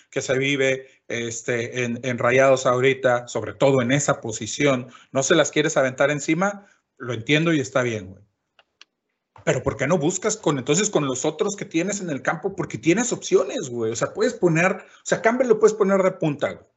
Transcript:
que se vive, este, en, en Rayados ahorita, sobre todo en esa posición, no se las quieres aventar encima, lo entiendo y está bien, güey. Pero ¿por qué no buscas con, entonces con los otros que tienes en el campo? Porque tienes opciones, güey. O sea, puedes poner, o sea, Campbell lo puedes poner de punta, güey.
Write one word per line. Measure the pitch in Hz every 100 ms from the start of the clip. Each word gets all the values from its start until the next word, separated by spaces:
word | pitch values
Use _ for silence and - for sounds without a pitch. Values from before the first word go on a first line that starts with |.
| _
que | -
se | - 131
vive, | 139 139 135 131 - _ -
este, | 117 117 113 - 123 117 127
en, | 123 117
en | 131 120
Rayados | 120 127 135 131
ahorita, | 131 123 135 131 127 120 123
sobre | 117 107
todo | 101 135 135
en | 117
esa | 143 - 139
posición, | 110 107 110 - 143 131 123 - -
no | 127
se | 135
las | 165 143
quieres | - 143 139
aventar | 131 127 139
encima, | 147 151 160 196 202 - _ _ -
lo | 120
entiendo | 113 110 147 165
y | 160
está | 127 135
bien, | 123 110 95
güey. | 95 _ _ _ _ _ _ - _ _ _ _ -
Pero | - 139
¿por | 139 -
qué | 135
no | 175
buscas | 147 - 220 165
con, | - 143
entonces | 120 151 208
con | 170
los | 139 123 156
otros | 156 202
que | 202 -
tienes | 165 180 202
en | 180
el | 135
campo? | 139 160 196 196
Porque | 156 123
tienes | 151 180 240
opciones, | - - 185 - 294 143
güey. | 120 110
O | 113
sea, | 139
puedes | - 240
poner, | - 180 160 180
o | 190 - -
sea, | - 180
Campbell | 226 247 254
lo | 214
puedes | 214
poner | 214 196 196
de | 185
punta, | 185 160 143 98
güey. | 92 -